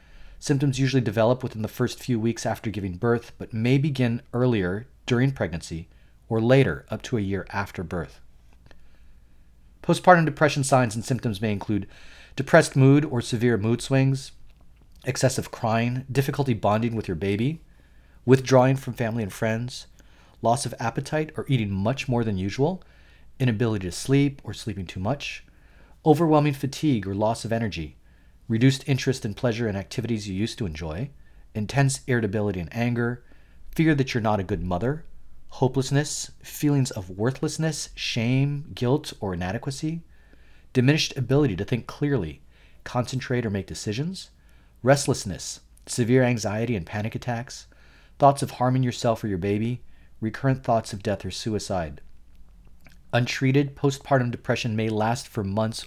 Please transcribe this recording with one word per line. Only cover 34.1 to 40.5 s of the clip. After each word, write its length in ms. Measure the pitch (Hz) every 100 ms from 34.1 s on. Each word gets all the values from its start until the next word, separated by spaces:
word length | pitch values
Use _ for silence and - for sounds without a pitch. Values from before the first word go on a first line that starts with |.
you're 60 | 123
not 180 | 107 107
a 60 |
good 180 | 90 98
mother, 420 | 87 87 117 156 - - - - -
hopelessness, 800 | - 127 135 127 139 151 - - -
feelings 480 | - - 147 143 127
of 180 | - 90
worthlessness, 800 | 92 113 135 156 - 160 151 - -
shame, 760 | - 123 113 131 143 143 143
guilt, 400 | 92 120 147 151 -
or 160 | 101
inadequacy, 680 | 87 90 113 - 135 156 170 - - - - -